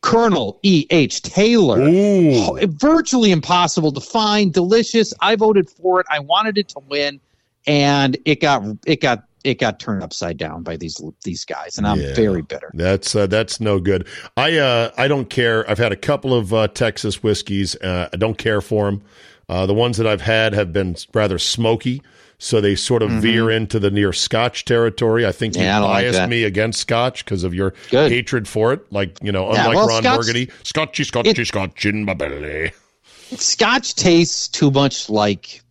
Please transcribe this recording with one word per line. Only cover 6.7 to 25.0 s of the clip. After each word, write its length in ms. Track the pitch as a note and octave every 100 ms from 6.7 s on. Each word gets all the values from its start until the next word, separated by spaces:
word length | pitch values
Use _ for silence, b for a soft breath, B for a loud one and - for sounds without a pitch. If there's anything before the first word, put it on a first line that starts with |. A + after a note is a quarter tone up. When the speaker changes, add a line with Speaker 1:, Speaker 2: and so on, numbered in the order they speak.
Speaker 1:
to 100 | - C3+
win, 320 | C#3+ C#3+ C#3 _ _ _ _
and 520 | - D3 C#3+ C#3+ C#3 B2+
it 160 | - D3
got, 240 | D#3 C3+ G2+ G#2+ -
it 140 | -
got, 220 | C#3 A#2 _ _
it 160 | C#3 B2
got 180 | A#2+ G2+
turned 240 | - G2+
upside 340 | E2 - F2 D#2
down 280 | D#2 D#2
by 120 | E2 E2
these, 240 | E2+ D#2 D#2+ -
these 220 | - E2+
guys, 340 | - C#2+ E2 -
and 80 | G#2
I'm 140 | G2+
Speaker 2:
Yeah. 140 | C#2 C#2
Speaker 1:
very 260 | G#2+ F#2
bitter. 300 | D2+ D2 -
Speaker 2:
That's, 400 | - F2+ F#2+ -
uh, 140 | G#2+ G2
that's 320 | G#2+ A2+ -
no 180 | A2 G2+
good. 260 | F2+ F#2+ F2 B B -
I, 220 | C#3+ E3
uh, 320 | C#3 A#2+ A#2 -
I 80 | C3+
don't 240 | C#3+ B2
care. 400 | - A#2 A2+ A2
I've 80 | G#2
had 140 | A#2
a 40 | G2
couple 380 | - C#3+ C3
of, 180 | B2 G2
uh, 140 | A2 G#2
Texas 560 | - A#2 - A2 -
whiskeys. 540 | A2 G2+ - G2 F#2 -
Uh, 320 | F#2+ F2+ E2+
I 40 | F2
don't 200 | A2 A2
care 240 | A2+ G#2
for 280 | - G#2+ G2+
'em. 140 | G2+ - b b b _
Uh, 160 | F2+ F#2+
the 80 |
ones 220 | G#2 A#2+ G#2+
that 100 | A2
I've 140 | G#2
had 320 | A2 A2 A2
have 180 | G2+ F#2+
been 220 | E2+ F#2
s-, 120 | E2+ -
rather 240 | A2 G#2 F2+
smoky. 640 | - - A2+ A2+ B2+ C3 _ b b b
So 200 | - A#2
they 120 | C#3+
sort 280 | G3 - B2
of 80 | G#2+
Speaker 1:
Mm-hmm. 100 | A2+
Speaker 2:
veer 300 | A2 A2+ A2+
into 280 | A2 G#2+ A2+
the 120 | G2+
near 240 | G2+ G2+
Scotch 500 | F#2 - A2+ A#2+ -
territory. 600 | - A#2+ A#2 -